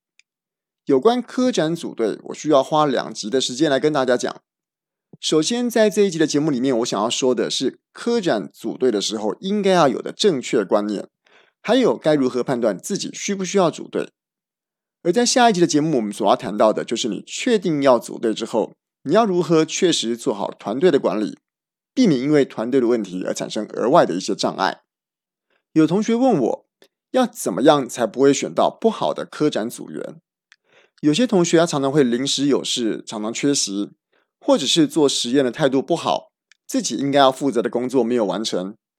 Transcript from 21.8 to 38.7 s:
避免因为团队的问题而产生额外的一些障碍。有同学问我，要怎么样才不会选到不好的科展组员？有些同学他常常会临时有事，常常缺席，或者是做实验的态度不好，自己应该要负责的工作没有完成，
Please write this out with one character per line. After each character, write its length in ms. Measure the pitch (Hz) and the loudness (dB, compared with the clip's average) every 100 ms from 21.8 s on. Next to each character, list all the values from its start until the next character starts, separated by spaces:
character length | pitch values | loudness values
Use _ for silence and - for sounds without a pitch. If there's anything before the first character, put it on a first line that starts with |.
| _ | _
避 120 | - 233 | 2 2
免 140 | 131 | 2
因 120 | 139 | 2
为 120 | 147 | 2
团 260 | 131 - 117 | 2 -2 0
队 120 | 135 | 2
的 60 | 117 | 2
问 140 | 120 | 0
题 220 | 95 92 - | -2 -6 -6
而 80 | |
产 160 | 101 - | -6 -6
生 160 | 113 104 | -8 -8
额 140 | - 110 | -4 2
外 180 | 165 110 | 2 2
的 80 | |
一 60 | 87 | -2
些 160 | 101 92 | -4 -4
障 180 | 92 - | -4 -2
碍。 240 | 92 - _ _ _ _ _ _ _ _ _ | -4 -4 _ _ _ _ _ _ _ _ _
有 160 | 156 156 | 0 2
同 160 | 190 | 2
学 100 | 220 233 | 0 0
问 220 | 262 175 | 2 2
我， 280 | 110 - _ _ _ _ _ | 0 -4 _ _ _ _ _
要 140 | 254 240 | -2 -2
怎 280 | - - | -2 -6
么 100 | 92 | 2
样 240 | 143 147 117 | 4 4 2
才 180 | - 113 | -4 -4
不 140 | 120 | 2
会 120 | 139 | 2
选 200 | 135 90 | 4 -2
到 160 | 82 104 | 0 0
不 200 | - 226 | 0 -4
好 240 | 208 78 | -2 -4
的 120 | - - | -4 -8
科 240 | - 151 | -2 -2
展 200 | 117 113 | -2 -6
组 200 | - - | -10 -14
员？ 320 | 78 - 160 _ _ _ _ _ _ _ _ | -12 -12 -16 _ _ _ _ _ _ _ _
有 140 | 151 | 0
些 120 | 151 247 | 2 2
同 180 | 190 | 2
学 160 | 170 165 | 4 4
他 60 | 170 | 2
常 160 | 147 | 0
常 80 | 135 | 0
会 140 | 151 | 2
临 240 | 127 120 139 | 2 2 -2
时 200 | - 143 | -2 0
有 140 | 117 | 0
事， 400 | - 127 113 82 - | 0 -4 -2 -4 -8
常 140 | 110 | -10
常 120 | 107 | -8
缺 220 | 117 143 139 | -4 -2 -2
席， 360 | - 98 101 _ _ _ _ _ | -2 -4 -8 _ _ _ _ _
或 160 | - 262 | 0 2
者 80 | 139 | 2
是 200 | 170 147 | 2 2
做 220 | 165 139 | 4 2
实 220 | - 120 | 2 0
验 160 | 139 127 | 0 0
的 40 | |
态 200 | 113 139 | 0 0
度 120 | 131 | 0
不 140 | 127 165 | -2 -2
好， 380 | 127 69 - _ _ _ _ | 0 -2 -4 _ _ _ _
自 140 | 269 | -4
己 160 | - 117 | -4 -4
应 120 | 139 | -2
该 80 | 139 | 4
要 140 | 135 | 4
负 180 | 135 143 | 4 -2
责 120 | 110 | 0
的 80 | 117 | -2
工 180 | 123 123 | -2 -2
作 160 | 131 | 0
没 100 | 117 | 0
有 120 | 123 101 | 0 0
完 180 | 90 | -2
成， 320 | 110 92 95 | -4 -4 -6